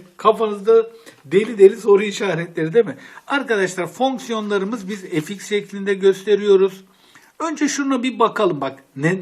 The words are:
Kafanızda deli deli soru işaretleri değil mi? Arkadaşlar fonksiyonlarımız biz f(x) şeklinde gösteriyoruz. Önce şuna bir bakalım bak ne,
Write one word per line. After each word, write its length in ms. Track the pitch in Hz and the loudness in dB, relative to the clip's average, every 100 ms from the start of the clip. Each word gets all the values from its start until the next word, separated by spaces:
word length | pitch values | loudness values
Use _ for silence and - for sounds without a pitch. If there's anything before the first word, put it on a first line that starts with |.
| - - | -14 -2
Kafanızda 760 | 214 208 220 202 196 226 226 - - _ | 0 0 -4 -2 2 2 2 -10 -20 _
deli 340 | 135 180 220 208 | 0 0 0 6
deli 180 | 196 226 | 6 6
soru 260 | 220 202 | 4 4
işaretleri 720 | 208 196 202 160 170 170 160 | 2 -4 -4 -4 -6 -4 0
değil 140 | 220 202 | 2 0
mi? 100 | 127 - - - | -6 -18 -20 -6
Arkadaşlar 600 | 277 247 214 185 - 165 | -6 -2 -2 -2 -4 -8
fonksiyonlarımız 1040 | - 262 262 - 220 208 202 190 233 185 | -4 -4 -4 -8 -8 -4 -4 -4 -8 -10
biz 160 | 208 | -12
f(x) 440 | 185 160 151 196 - | -6 -8 -8 -14 -6
şeklinde 460 | 208 202 202 196 | -6 -6 -8 -6
gösteriyoruz. 920 | 190 196 190 214 202 208 196 190 190 _ _ _ _ _ _ 320 | 0 0 0 0 0 4 4 4 -2 _ _ _ _ _ _ -8
Önce 180 | 302 294 | -2 -2
şuna 340 | - 277 262 | -2 -2 -2
bir 160 | 254 214 | -2 0
bakalım 420 | - - 196 151 | 0 2 -2 0
bak 240 | 135 - _ 135 | -6 -10 _ -4
ne, 240 | 156 190 | -2 -2